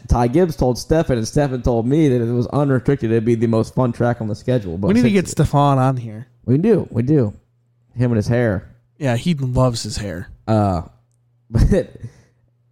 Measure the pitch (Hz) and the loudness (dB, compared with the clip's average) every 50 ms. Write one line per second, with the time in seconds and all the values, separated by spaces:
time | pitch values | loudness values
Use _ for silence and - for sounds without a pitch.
0 | - - 139 120 120 120 127 170 185 165 147 - 139 123 120 - - - 156 160 | -4 -2 0 0 2 2 2 2 2 0 0 0 0 0 0 -2 -2 0 0 0
1 | 165 - 131 113 110 - - 147 143 135 131 123 107 131 120 113 113 123 143 165 | 0 0 -2 -2 -2 -2 0 0 0 0 -2 -4 -2 0 0 0 0 0 2 2
2 | 160 139 123 123 117 117 120 120 117 - - 139 147 139 131 123 - - 143 - | 4 4 2 2 0 0 0 -2 -2 0 0 0 0 2 0 0 0 0 0 0
3 | 120 110 113 117 107 120 120 110 117 113 113 110 107 - - 127 131 120 117 - | 0 0 0 0 2 0 0 2 0 0 2 0 0 -2 -2 -2 -2 0 0 0
4 | 131 120 117 - 110 104 101 - - 127 123 123 98 87 80 95 101 - 208 240 | -2 -2 -2 -2 -6 -8 -8 -6 -4 -2 -2 -2 -2 -4 -6 -2 0 0 2 2
5 | 240 233 196 196 - - - - 147 - 147 143 143 143 139 131 127 135 135 123 | 2 2 2 0 0 -2 -2 -2 0 0 2 2 2 2 2 2 2 0 -2 -4
6 | 113 113 107 110 123 - _ _ _ - 127 151 185 233 208 147 - - 98 113 | -6 -10 -12 -14 -16 -18 _ _ _ 0 0 2 2 2 2 2 0 -2 -4 -2
7 | 120 131 156 143 113 101 - - _ _ _ _ _ _ _ _ _ _ - 117 | 0 2 2 2 2 0 -4 -10 _ _ _ _ _ _ _ _ _ _ -4 -2
8 | 123 120 117 107 101 117 117 120 120 110 92 - - - - _ _ _ _ - | 0 0 0 0 0 0 0 2 2 0 -2 -2 -6 -10 -18 _ _ _ _ -6
9 | 151 127 117 120 - 175 170 135 135 127 123 131 127 127 117 - - 107 - - | -4 -2 -2 -2 -2 -2 -2 -2 -4 -2 0 0 0 0 0 -4 -8 -8 -8 -8
10 | 104 98 80 87 - - - - _ 110 110 107 104 98 90 90 87 - - _ | -8 -8 -8 -10 -12 -14 -16 -10 _ -2 0 2 2 0 0 -2 -6 -10 -16 _
11 | _ _ _ _ _ _ _ _ _ - 113 110 - - 202 170 - - - - | _ _ _ _ _ _ _ _ _ -2 2 2 4 4 4 2 0 -2 -8 -18
12 | - - - _ _ _ _ _ _ _ _ _ _ _ | -18 -20 -20 _ _ _ _ _ _ _ _ _ _ _